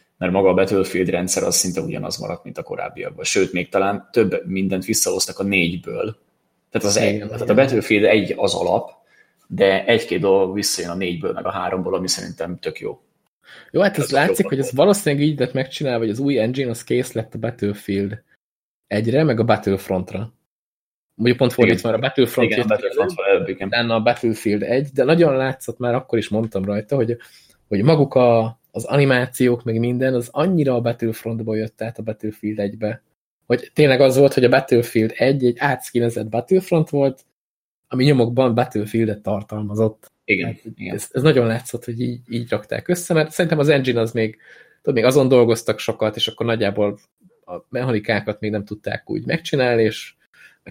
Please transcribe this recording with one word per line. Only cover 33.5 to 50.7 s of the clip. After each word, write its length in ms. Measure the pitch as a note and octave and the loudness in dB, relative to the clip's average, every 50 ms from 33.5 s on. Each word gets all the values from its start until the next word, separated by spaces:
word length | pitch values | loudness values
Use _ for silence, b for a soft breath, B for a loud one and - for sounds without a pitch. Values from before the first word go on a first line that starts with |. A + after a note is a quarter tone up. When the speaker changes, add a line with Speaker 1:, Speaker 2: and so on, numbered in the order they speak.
| A#2+ - - - _ | -2 -2 -4 -2 _
Speaker 2:
tényleg 260 | - D3+ C#3 C3 B2+ | 4 4 6 6 6
az 160 | C#3 C3 B2 | 6 6 6
volt, 180 | C3+ C#3 C#3 - | 6 6 6 6
hogy 100 | C3+ B2+ | 4 4
a 40 | A#2+ | 6
Battlefield 640 | C3 B2+ - - B2+ A#2 A#2 - - A2+ A2 A2+ - | 4 4 4 4 2 2 2 2 2 0 0 0 0
egy 280 | - B2+ C3 C#3 C#3 B2 | 0 2 2 2 2 2
egy 140 | A#2+ A#2+ - | 0 0 0
átszkínezett 720 | D3 C#3+ C3 - - - - A#2+ A#2 A#2 A2+ A2 G#2+ G#2+ | 0 -2 -2 -4 -6 -4 -2 -2 0 0 -2 -4 -6 -4
Battlefront 600 | A2 A#2+ A#2+ - F#3+ F#3 F#3 - F3 D#3+ D#3 - | -4 -4 0 2 2 0 2 2 0 0 2 0
volt, 340 | D3 C#3+ C#3 C3+ C3 - _ _ _ _ _ _ _ _ _ _ _ _ _ _ | 0 0 0 0 -2 -6 _ _ _ _ _ _ _ _ _ _ _ _ _ _
ami 160 | - B2+ C3 | 0 2 4
nyomokban 500 | D3 C#3+ B2+ A2+ A#2 A#2+ B2+ C3 B2 A2+ | 6 6 6 4 4 4 2 2 4 2
Battlefield-et 680 | A#2+ A#2 - - G#2+ G#2 G#2+ - A2+ A2+ G#2+ G2+ G2+ | 2 0 0 -2 -4 -4 -2 0 0 0 0 -2 -4
tartalmazott. 880 | - G#2+ G#2 G2 G#2 - G#2+ G#2+ G#2 G2+ G#2 A2 A2 G#2+ G#2+ - - _ _ _ _ | -4 -4 -4 -4 -6 -8 -8 -8 -6 -4 -2 0 0 0 -2 -6 -14 _ _ _ _
Speaker 1:
Igen, 220 | - G#2 F#2 F2 - | -2 -2 -2 -2 -4
Speaker 2:
Hát, 80 | A2 - - A2+ A2+ | -8 -10 -14 -18 -16
Speaker 1:
igen. 180 | - G2+ F#2+ - | -14 -10 -10 -10
Speaker 2:
ez, 140 | G2+ - - | -10 -10 -6
ez 100 | - C3+ | -4 2
nagyon 240 | C3+ D#3 C#3 C3 A#2 | 2 4 4 4 2
látszott, 380 | A2+ A2+ A#2 - - - A#2+ - | 2 0 -4 -6 -8 -12 -10 -10
hogy 160 | B2 A#2 A#2 | -10 -8 -6
így, 200 | B2 B2 B2 B2 - - | -6 -6 -6 -8 -10 -8
így 220 | A#2 A#2 A#2 - | -6 -6 -4 -4
rakták 380 | G#2+ G#2+ - - - - - - | -4 -4 -4 -6 -8 -6 -4 -2
össze, 260 | F3 F3 - - E3+ | -4 -2 -2 0 0
mert 160 | D#3+ D3+ D#3+ | 0 0 0
szerintem 280 | - - F3+ D#3+ E3+ D3+ | 0 -2 0 0 2 2
az 100 | C#3 D3+ | 4 4
engine 320 | D3 C#3 C3 B2+ A#2 A#2 | 4 4 2 0 0 0
az 120 | A2+ A2+ | -2 0
még, 260 | A2+ A#2 A2 A2 G#2+ b b b b b b b b b | 0 -2 -2 -2 -4 b b b b b b b b b
tudod, 120 | - - C3+ | -4 -2 0
még 100 | A2+ G#2+ | 2 2
azon 240 | B2+ C3 D3 C3 B2+ | 4 4 4 4 6
dolgoztak 500 | C3+ B2 A#2 A#2 A2 - - - G#2+ - | 6 6 6 4 2 0 0 -4 -4 -2
sokat, 380 | - - A2 - A2 G#2+ - | -4 -6 -2 -2 -2 -2 0
és 120 | A2 - A2+ | -2 -4 -4
akkor 180 | - - A#2 | -2 -4 -2
nagyjából 520 | A#2 A2+ A#2 G#2 G2 G2+ G#2+ G#2 G2+ G2+ - _ _ _ _ _ _ _ _ _ | -2 0 0 0 0 0 0 0 -2 -2 -6 _ _ _ _ _ _ _ _ _
a 120 | - F2+ E2+ - _ | -14 -14 -14 -12 _
mechanikákat 720 | - B2 B2+ C3 A#2 G#2 - - A2 G2+ G#2 G#2+ G#2 - | -8 -4 -2 -2 -2 -2 0 0 -2 0 -2 -4 -6 -6
még 100 | A2 G#2+ | -6 -4
nem 140 | G#2+ G#2 G2+ | -4 -6 -6
tudták 460 | - G#2+ G#2+ - G#2+ A2 - - G#2+ | -8 -12 -12 -8 -8 -8 -8 -6 -8
úgy 160 | G#2+ G#2+ A#2 | -8 -6 -4
megcsinálni, 560 | B2 D#3 - - - D3+ C#3 B2+ B2 A#2+ A2+ | -4 -4 -4 -4 -4 -2 0 2 2 2 2
és 320 | A2 G#2+ - - - - - _ _ _ b b b b b b _ - | 2 0 0 -4 -12 -16 -20 _ _ _ b b b b b b _ -20